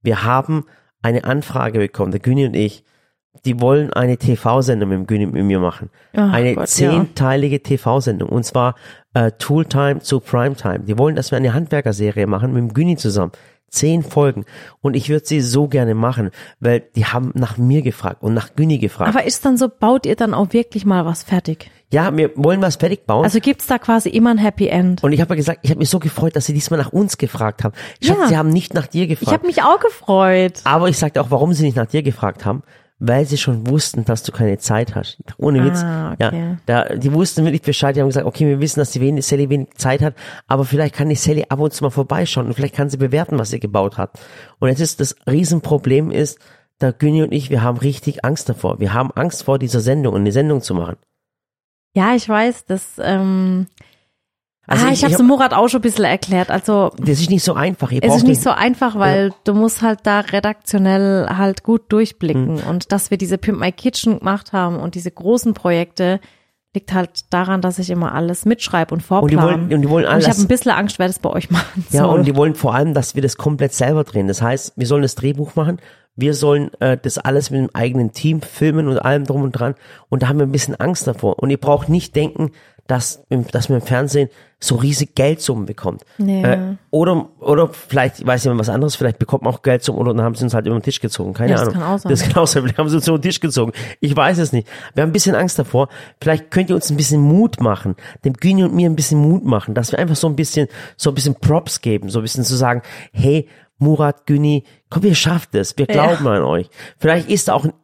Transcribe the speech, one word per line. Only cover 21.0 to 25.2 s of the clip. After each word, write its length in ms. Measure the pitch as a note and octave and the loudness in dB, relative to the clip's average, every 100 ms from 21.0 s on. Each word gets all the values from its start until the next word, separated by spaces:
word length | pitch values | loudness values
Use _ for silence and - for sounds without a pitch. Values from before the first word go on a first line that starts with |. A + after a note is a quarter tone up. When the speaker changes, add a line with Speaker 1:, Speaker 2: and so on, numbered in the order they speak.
| E3 | 0
Speaker 2:
was 160 | E3+ | -4
fertig? 480 | - F#3 - D#3+ - _ _ | -2 -2 -2 -8 -10 _ _
Speaker 1:
Ja, 240 | C#3+ E3 D3+ | 0 2 2
wir 140 | D#3 - | 0 2
wollen 260 | D3 F#3+ | 2 4
was 140 | F#3+ - | 0 0
fertig 320 | E3 G3+ - | -2 -2 0
bauen. 160 | A2 | 2
Speaker 2:
Also 160 | F3+ G#3 | 2 2
gibt's 260 | C4+ C#4 - | 0 -2 -2
da 140 | B3 | -4
quasi 300 | - A3+ - | 2 0 2
immer 200 | A3 A#3 | 2 2
ein 80 | A3+ | 4
Happy 300 | G#3 - G3 | 0 0 0
End? 360 | F3+ F3+ F3+ | 2 2 2
Speaker 1:
Und 80 | C#3+ | 2
ich 100 | D3 | 2